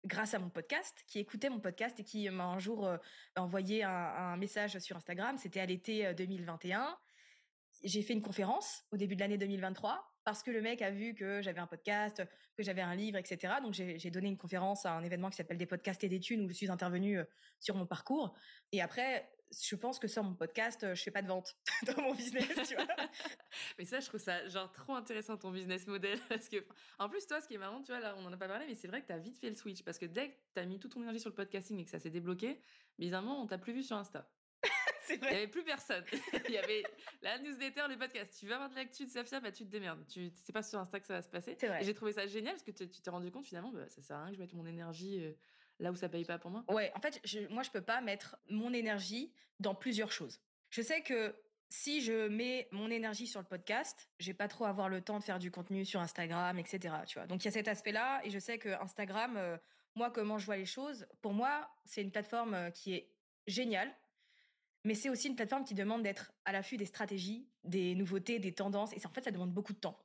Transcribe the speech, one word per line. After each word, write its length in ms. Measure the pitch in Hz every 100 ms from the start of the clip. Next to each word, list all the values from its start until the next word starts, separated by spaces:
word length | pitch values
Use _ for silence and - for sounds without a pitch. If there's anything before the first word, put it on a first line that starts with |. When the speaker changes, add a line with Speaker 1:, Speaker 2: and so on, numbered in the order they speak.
Speaker 1:
grâce 300 | 196 196 214
à 60 | 208
mon 100 | 180
podcast, 540 | 170 165 294 381 - -
qui 120 | 214
écoutait 300 | 202 214 277
mon 120 | 240
podcast 360 | 196 175 233 240
et 20 |
qui 260 | 208 214 202
m'a 160 | 185 180
un 120 | 185
jour, 260 | 190 226 196
euh, 120 | 170 - - - -
envoyé 460 | 180 190 190 214
un, 60 | 202
un 460 | 180 170 - 180 180
message 400 | 196 208 208 190
sur 180 | 175 180
Instagram. 400 | - 175 226 269
C'était 240 | 190 190
à 40 | 185
l'été, 400 | 180 202 214 202
euh, 80 |
deux 120 | 170 185
mille 180 | 190
vingt 200 | 175 165 180
et 80 |
un. 240 | 196 277 359 _ - - - _ _ _ -
J'ai 180 | 208 202
fait 120 | 208
une 80 | 226
conférence 640 | 208 202 196 294 415 - -
au 60 | 208
début 180 | 196 190
de 60 |
l'année 160 | 202 208
deux 80 | 196
mille 160 | 196
vingt-trois 500 | 185 190 214 285 - _ -
parce 180 | 208
que 80 | -
le 100 | 226
mec 200 | 220 233
a 80 | 196
vu 220 | 196 226 214
que 260 | 196 202
j'avais 180 | 196 175
un 60 | 170
podcast, 540 | 165 - 208 208 208 180 - - -
que 60 |
j'avais 180 | 202 185
un 140 | 180 180
livre, 220 | 214 202
et 60 |
cetera. 380 | 180 185 185 247
Donc, 120 | 254
j'ai, 240 | 190 180 165
j'ai 120 | 175
donné 160 | 175 202
une 100 | 196
conférence 480 | 175 185 190 202 185
à 60 |
un 120 | 165 170
événement 240 | 175 190
qui 80 | 196
s'appelle 200 | 160 170
Des 80 | 175
podcasts 380 | 175 202 180
et 60 | 196
des 100 | 185
thunes 240 | 185 233
où 60 | 190
je 40 |
suis 160 | 175 196
intervenue, 500 | 185 185 180 202 196
euh, 40 | 160 _ - _
sur 140 | - 190
mon 100 | 175
parcours. 500 | 170 - 285 226 - - - _
Et 80 | 202
après, 500 | 170 - 262 247 - - _ -
je 180 | - 202
pense 220 | 240 262
que 100 | 214
sans 140 | 220
mon 100 | 202 180
podcast, 480 | 165 190 226 233
euh, 120 | 202 180
je 60 |
fais 80 | -
pas 100 | 202
de 60 | 190
vente 260 | 185 185 - -
<laughs> 300 | - 233 277
dans 60 |
mon 120 | 269
business, 320 | 262 240 240 262 320 -
tu 80 | 262
vois. 120 | 302
Speaker 2:
<laughs> 880 | 349 302 - 311 - - - - -
Mais 80 | 180
ça, 160 | 262
je 60 | 262
trouve 120 | 220
ça, 260 | - 175 190
genre, 200 | 190 190
trop 220 | - - 262
intéressant, 420 | 240 220 214 214
ton 140 | 185
business 360 | 185 180 185 185
model, 320 | 196 196 247
<laughs> 40 | -
parce 200 | 226 226
que, 160 | 208 - - - -
en 80 | 202
plus, 180 | 403 392
toi, 140 | 302
ce 80 | 311
qui 60 |
est 60 | 214
marrant, 220 | 190 233
tu 120 | 277
vois, 80 | 247
là, 120 | 220 196
on 80 | 180
en 80 |
a 40 | 180
pas 120 | 190
parlé, 160 | 208 302
mais 80 | 226
c'est 140 | 180
vrai 120 | 233
que 60 | 277
t'as 100 | 165
vite 200 | 180 254
fait 100 | 240
le 60 | 214
switch, 280 | 214 185
parce 140 | - 170
que 80 | 175
dès 240 | 180 285
que 40 | 277 _ -
t'as 100 | 180
mis 120 | 190
toute 120 | 247
ton 100 | 254
énergie 180 | 233 226
sur 80 | 220
le 60 | 202
podcasting 440 | 196 196 185 208
et 60 | 165
que 60 |
ça 80 | 165
s'est 100 | 160
débloqué, 500 | 165 175 180 226 294 - - - -
bizarrement, 420 | 175 185 214 285
on 60 | 220
t'a 100 | 185
plus 140 | 185
vu 120 | 240
sur 120 | 262 214
Insta. 340 | 196 - - _ _ _
Speaker 1:
<laughs> 40 | - - - - -
C'est 80 | 226
vrai. 140 | 262
Speaker 2:
Il 20 | 190
y 20 |
avait 100 | 208
plus 160 | 320
personne. 400 | 320 277 - 190 175
<laughs> 380 | 277 - - 247
Il 40 |
y 40 | 214
avait 260 | 190 214 208 - - -
la 180 | - 247
newsletter, 440 | 285 262 269 285 294
le 100 | 254
podcast. 380 | 247 247 208 -
Tu 80 | 202
veux 80 |
avoir 160 | 247 277
de 60 | 262
l'actu 300 | 254 - 269
de 40 |
Safia, 300 | 247 240 269
bah, 140 | 226
tu 100 | 190
te 60 | 202
démerdes. 360 | 208 190 160 156
Tu, 220 | 185 175 170
c'est 160 | -
pas 120 | 214
sur 160 | 214 208
Insta 200 | 180 196
que 60 | 196
ça 60 |
va 80 | 180
se 80 | 175
passer. 260 | 180 175 -
Speaker 1:
C'est 100 | 233
vrai. 140 | 170
Speaker 2:
Et 40 | 196
j'ai 80 |
trouvé 180 | 208 214
ça 160 | 208 202
génial, 240 | 208 226 381
parce 80 |
que 80 | -
tu, 180 | 196 180
tu 120 | -
t'es 80 | -
rendu 220 | 175 180
compte, 140 | 190 277
finalement, 260 | 175 202
bah, 160 | 196 -
ça 140 | -
sert 160 | 139 147
à 60 |
rien 80 | 165
que 40 | 196
je 60 |
mette 120 | 180
mon 120 | 175 165
énergie, 560 | 170 170 160 185 196
euh, 80 | 160 151 _ - - _
là 140 | 175
où 20 | 180
ça 140 | 180
paye 160 | 170 170
pas 120 | 170
pour 120 | 175
moi. 140 | 202 240
Speaker 1:
Ouais, 240 | 214 202
en 60 | 196
fait, 220 | 294 240
je, 160 | 214 214 202
moi, 160 | 220
je 60 | 262
peux 80 | 202
pas 180 | 180 240
mettre 340 | 233 202 - - -
mon 240 | 214 240
énergie 580 | 247 220 208 185 226 311 - - _
dans 140 | 202 196
plusieurs 360 | 254 214 214
choses. 300 | - 143 - _ _ _
Je 100 | -
sais 200 | 226 320
que 300 | 320 240 214 - - _ _
si 320 | - 277 294
je 260 | 233 226 214
mets 400 | 214 247 254 240
mon 180 | 196 220
énergie 360 | 233 226 208 233
sur 120 | 202
le 60 | 185
podcast, 640 | 180 180 220 285 - - _
j'ai 140 | 175
pas 160 | 185 208
trop 160 | - 220
à 40 |
avoir 200 | 196 190
le 100 | 185
temps 200 | 185 208
de 40 |
faire 160 | 202 180
du 120 | 180
contenu 340 | 180 175 196 190
sur 160 | 196
Instagram, 580 | 170 - 170 175 180 180
et 60 | 170
cetera, 400 | 190 180 156 -
tu 120 | -
vois. 100 | -
Donc, 160 | 185
il 20 | 208
y 20 |
a 40 |
cet 180 | 220 208
aspect-là, 500 | 208 220 214 247 269 214
et 40 |
je 100 | 202
sais 180 | 190 233
que 100 | 220 -
Instagram, 560 | 185 - 196 202 240 220
euh, 200 | 180 165 - _ _ 220
moi, 160 | 240
comment 260 | 233 214 214
je 80 | 202
vois 120 | 196
les 80 | 185
choses, 420 | - 285 262 - -
pour 100 | 214
moi, 380 | 202 247 294 294 - -
c'est 160 | -
une 100 | 196
plateforme, 420 | 196 208 233 233 190
euh, 160 | 175
qui 220 | 175 -
est 160 | 180 - _ _ _ -
géniale, 420 | 196 247 196 233 - _ _ _ _ _ _ _ _
mais 100 | 214
c'est 160 | 214 277
aussi 180 | 254 277
une 80 | 247
plateforme 300 | 214 269 269
qui 80 |
demande 280 | 202 202 226
d'être 300 | 208 196 196 - -
à 80 |
l'affût 240 | 196 190 247
des 80 | 202
stratégies, 640 | - 202 196 185 226 269 _ 170
des 280 | 185 180 180
nouveautés, 440 | 190 190 185 233
des 140 | 190
tendances, 400 | 170 202 202 208
et 60 | -
ça, 100 | -
en 20 |
fait, 120 | -
ça 80 | 254
demande 220 | 180 180
beaucoup 200 | 180 208
de 60 | 202
temps. 200 | 180 -